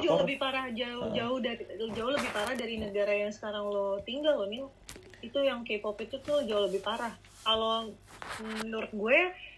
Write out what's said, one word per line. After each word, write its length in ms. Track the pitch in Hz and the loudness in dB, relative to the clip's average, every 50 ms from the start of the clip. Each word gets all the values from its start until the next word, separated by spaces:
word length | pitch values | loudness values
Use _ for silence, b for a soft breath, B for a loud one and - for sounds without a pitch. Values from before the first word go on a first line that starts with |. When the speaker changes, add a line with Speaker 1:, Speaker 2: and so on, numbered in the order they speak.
| 311 | 8
Speaker 1:
jauh 100 | 311 - | 6 6
Speaker 2:
lapor. 120 | - - | 6 4
Speaker 1:
lebih 120 | - 269 | 2 2
parah, 280 | - 277 269 262 262 262 247 | 0 0 0 0 0 -2 -2
jauh, 360 | 226 233 247 240 240 247 233 | -2 -4 -4 -4 -4 -4 -4
Speaker 2:
Heeh. 100 | 226 - | -2 -2
Speaker 1:
jauh 220 | - 233 240 262 254 | -2 0 0 0 0
dari, 240 | 220 240 233 226 202 - 180 190 220 220 202 | 0 -2 -4 -4 -8 -10 -6 -6 -4 -4 -2
jauh 180 | 226 220 254 | -2 0 0
lebih 200 | 285 254 233 233 - | 0 0 0 0 0
parah 200 | 208 208 247 262 | 0 0 0 0
dari 220 | 240 240 226 233 | -2 -2 -2 -2
negara 360 | 220 214 202 196 202 202 202 202 | -2 -4 0 2 2 4 4 4
yang 140 | 208 208 208 | 2 2 0
sekarang 360 | 214 - 220 214 208 208 202 | -2 -4 -6 -4 -4 -2 -2
lo 360 | 208 202 202 196 196 196 202 | 0 0 0 0 0 0 -2
tinggal 340 | 196 226 247 285 302 311 285 | -4 -6 -4 2 4 4 4
loh, 140 | 226 196 196 | 4 2 -2
Nil. 180 | 220 254 269 277 - - - - - - - - - - | -4 -6 -8 -10 -12 -18 -16 -16 -16 -14 -16 -18 -18 -14
Itu 160 | - 226 - 277 | -12 -4 0 2
yang 220 | 277 269 240 240 | 2 2 2 0
K-pop 340 | 226 - 220 208 - 208 208 - | -4 -4 -4 -2 -2 -4 -4 -4
itu 160 | 220 226 269 262 | -6 -8 -8 -8
tuh 220 | - 294 294 294 262 | -2 2 2 2 2
jauh 220 | 208 214 208 202 | 2 2 2 2
lebih 160 | 185 185 196 | 2 2 0
parah. 320 | - 208 226 220 240 233 - - - - - - - | 0 -2 -2 -2 -2 -4 -6 -8 -18 -20 -16 -4 0
Kalau 480 | 220 220 220 226 226 226 226 226 214 208 - - - - - - - - - 220 220 220 220 | 2 2 4 4 2 2 0 -2 -6 -10 -14 -18 -20 -14 -12 -10 -10 -8 -8 -6 -6 -4 -4
menurut 300 | 220 226 226 220 220 - | -4 -4 -4 -4 -4 -4
gue, 300 | 220 202 202 226 269 330 359 359 359 B B B B | -2 0 4 6 8 6 6 4 -2 B B B B